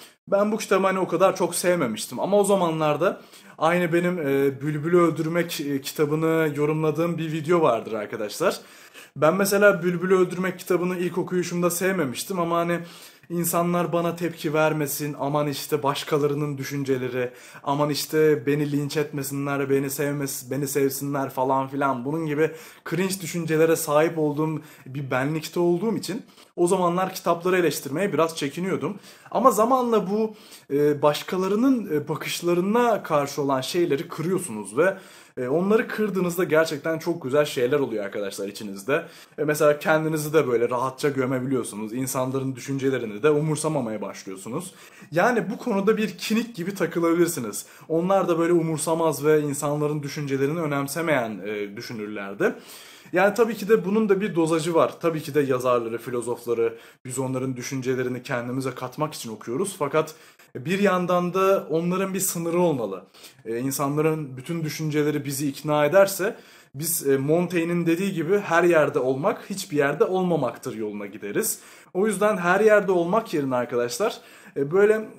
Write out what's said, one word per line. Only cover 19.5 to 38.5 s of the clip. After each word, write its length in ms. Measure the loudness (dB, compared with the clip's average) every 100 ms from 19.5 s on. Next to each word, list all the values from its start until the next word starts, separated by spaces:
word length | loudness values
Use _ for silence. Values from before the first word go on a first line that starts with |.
| -2 0
beni 200 | 0 0
sevmes-, 640 | -2 -2 -2 -4 -8 -6
beni 160 | -4 -2
sevsinler 640 | 0 0 0 -4 -4 -4
falan 380 | -2 0 2 0
filan. 380 | 0 0 0 -4
Bunun 200 | -4 -2
gibi 260 | 0 0 -2 -16 -18 -6
cringe 320 | -2 -2 -4
düşüncelere 540 | -6 -6 0 4 4 4
sahip 420 | 2 2 2 2
olduğum 440 | 0 0 -2 -4 -10 -18 -12
bir 260 | -10 -2
benlikte 480 | 0 0 -2 -4 0
olduğum 380 | 0 2 0 -2
için 280 | -4 -8 -10 -20 -14 -2
o 120 | 2
zamanlar 460 | 2 2 0 -2
kitapları 440 | -2 -2 0 2 2
eleştirmeye 560 | 2 0 -4 -2 0
biraz 240 | 2 0 0
çekiniyordum. 600 | -6 -4 -4 -2 -4 -8 -14 -20 -6
Ama 200 | 2 4
zamanla 580 | 4 4 2 2 0 0
bu, 260 | 0 -2 -6 -20 -20 -4
e, 280 | 2 2 4
başkalarının, 920 | 2 0 -2 -2 0 2 2 2 0 -4
e, 120 | -4
bakışlarına 960 | -6 -6 -4 0 0 2 2 2 0
karşı 380 | 0 0 0 -2
olan 200 | 0 0
şeyleri 460 | -2 -2 0 0 -4
kırıyorsunuz 720 | -6 -2 -2 -4 -8 -4 2
ve, 200 | 2 0 -8 -20 -16 -8
e, 100 | -2
onları 400 | 0 2 2 0
kırdığınızda 560 | -2 -2 0 -2 0
gerçekten 560 | 2 2 2 -2 -4 -4
çok 220 | -4 -4
güzel 220 | 0 2 2
şeyler 340 | 0 0 2
oluyor 260 | 0 -2 -6
arkadaşlar 420 | -6 -6 -6
içinizde. 580 | -8